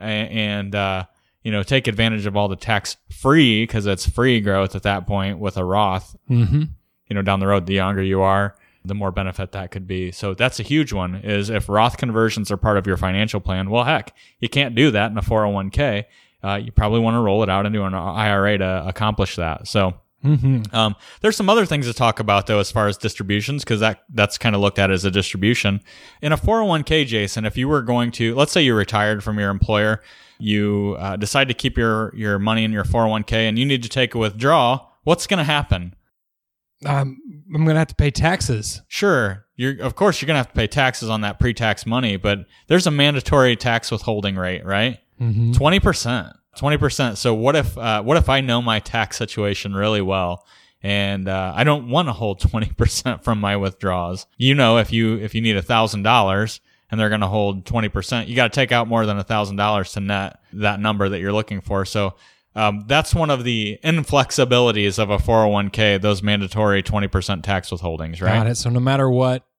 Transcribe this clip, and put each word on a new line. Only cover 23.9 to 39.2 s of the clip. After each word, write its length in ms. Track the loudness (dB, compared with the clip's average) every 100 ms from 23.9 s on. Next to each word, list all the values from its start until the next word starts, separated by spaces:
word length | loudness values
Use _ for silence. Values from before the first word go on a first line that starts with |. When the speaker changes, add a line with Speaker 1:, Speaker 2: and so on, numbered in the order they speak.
| -2 -6
Speaker 1:
that's 240 | 0 0 0
kinda 220 | 0 2
looked 200 | 0 2
at 120 | 2
as 120 | 2 0
a 40 |
distribution. 680 | 0 -2 0 0 2 0 -2 -6 -20 -20 -8
In 100 | -2
a 40 | 0
four 240 | 2 2
oh 60 | 2
one 160 | 0
k, 220 | 2 0 2
Jason, 400 | 0 -2 -4 -4
if 100 | -2
you 120 | 0
were 120 | 0
going 280 | 0 0 0
to, 220 | 0 0
let's 180 | 2 2
say 80 | 2
you 120 | 4
retired 500 | 2 2 0 0 0
from 140 | -2 -2
your 100 | -2
employer, 520 | 0 2 2 2 0 -6 -20 -20 -8
you, 580 | -2 0 0 0 -2 -4
uh, 180 | -6 -6
decide 320 | -2 0 0
to 60 |
keep 220 | -2 -4 0
your, 360 | 0 0 -4
your 240 | -6 -2 0
money 260 | 0 0
in 80 | 0
your 120 | -2
four 200 | 0 2
oh 40 | 2
one 160 | 0
k 220 | -2 0 0
and 100 | 0
you 60 | 0
need 160 | -2
to 60 | -2
take 260 | -2 -2
a 40 | 0
withdrawal, 760 | -2 0 2 4 4 0 -6 _
what's 220 | 0 0 0
gonna 180 | -2
happen? 500 | 0 -2 -2 -4 -4 -16 _ _ _ _ _ _ _ _ -2
Speaker 2:
Um, 320 | -2 -2 -6 -18 -20 -6
I'm 100 | 0 2
gonna 120 | 2
have 100 | 2
to 60 |
pay 160 | 2 0
taxes. 680 | 2 0 0 -2 -2 -4 -12 -12
Speaker 1:
Sure. 560 | 0 2 2